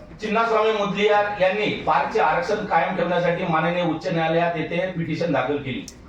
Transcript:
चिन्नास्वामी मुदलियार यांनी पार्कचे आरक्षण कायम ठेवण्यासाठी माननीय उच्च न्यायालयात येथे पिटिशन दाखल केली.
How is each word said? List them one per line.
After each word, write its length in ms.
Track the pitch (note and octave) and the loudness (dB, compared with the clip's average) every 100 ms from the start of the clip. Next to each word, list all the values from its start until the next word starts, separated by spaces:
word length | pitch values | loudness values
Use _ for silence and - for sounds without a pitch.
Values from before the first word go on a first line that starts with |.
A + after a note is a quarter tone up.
| - E3+ | -18 -10
चिन्नास्वामी 520 | G#3+ A3 G3 A3 A3 | -2 0 2 4 2
मुदलियार 680 | G#3 G3+ F3+ G#3 G#3 G#3 F3 | 2 0 2 4 4 2 2
यांनी 260 | F#3 G#3 G3+ | 0 2 -2
पार्कचे 540 | - - D#3+ - A3 | -2 0 0 2 2
आरक्षण 440 | D#3 E3+ F3 G#3 | 2 2 -2 -4
कायम 320 | - E3+ F3 F#3 | 0 0 0 -2
ठेवण्यासाठी 480 | E3+ F3 E3+ F3 | 0 0 0 0
माननीय 380 | F3 D#3+ E3+ F3+ | 0 0 0 0
उच्च 240 | E3+ D#3 F#3 | -2 -2 -2
न्यायालयात 500 | E3 D#3+ E3 E3+ D#3+ | 0 2 2 0 -2
येथे 360 | C#3 F3 F#3 | -4 -2 -2
पिटिशन 400 | E3 D#3+ C3+ E3+ | -4 -4 -2 0
दाखल 240 | C3 C3+ C#3+ | 0 0 -4
केली. 280 | C3 A2+ - - | -4 -8 -10 -18